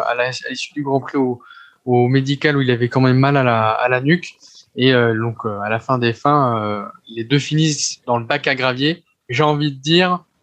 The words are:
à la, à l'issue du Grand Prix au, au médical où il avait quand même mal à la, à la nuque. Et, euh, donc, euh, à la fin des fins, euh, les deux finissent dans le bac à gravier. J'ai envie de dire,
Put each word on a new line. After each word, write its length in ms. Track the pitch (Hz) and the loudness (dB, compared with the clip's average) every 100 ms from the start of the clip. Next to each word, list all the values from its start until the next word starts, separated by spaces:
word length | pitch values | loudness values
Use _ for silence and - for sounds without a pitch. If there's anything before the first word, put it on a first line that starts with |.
| 113 | 0
à 60 | |
la, 140 | 120 123 | -2 -2
à 200 | 123 - | -4 -10
l'issue 240 | 127 - | -10 -10
du 100 | 147 | -8
Grand 180 | 139 135 | -2 -2
Prix 180 | 131 143 | -2 -2
au, 240 | 127 120 - - - _ | -2 -4 -10 -20 -20 _
au 240 | - 123 123 | 0 2 4
médical 480 | 135 135 139 156 143 | 2 0 0 0 2
où 40 | |
il 100 | 131 | 0
avait 180 | 120 120 | 0 0
quand 120 | 135 | 2
même 180 | 127 127 | 4 4
mal 180 | 135 143 | 4 4
à 80 | |
la, 240 | 127 117 110 | 2 2 2
à 180 | 110 123 | 0 0
la 120 | 127 | 0
nuque. 340 | 135 170 - - - - _ - | 2 0 -2 -20 -20 -20 _ 0
Et, 160 | 127 | 4
euh, 260 | 127 117 110 | 4 2 0
donc, 180 | 117 113 | -2 -4
euh, 160 | 113 101 | -6 -6
à 100 | 104 | -4
la 80 | 113 | -4
fin 180 | - 127 | -2 0
des 160 | 120 | 0
fins, 460 | 113 143 147 131 113 | 0 0 2 2 0
euh, 240 | 107 104 101 - - | -2 -6 -8 -16 -16
les 160 | 113 | -12
deux 140 | 113 143 | -2 -2
finissent 600 | 135 151 160 147 - - | 0 0 0 -2 -6 -8
dans 140 | - 120 | -4 -4
le 60 | |
bac 220 | 117 143 147 | -2 -4 -2
à 80 | 135 | -2
gravier. 480 | 127 127 143 170 _ _ _ | -2 -2 -2 -4 _ _ _
J'ai 160 | 123 | -2
envie 280 | 151 147 151 | 0 2 -2
de 80 | 135 | -4
dire, 440 | 135 170 180 180 - _ | 0 2 2 -2 -8 _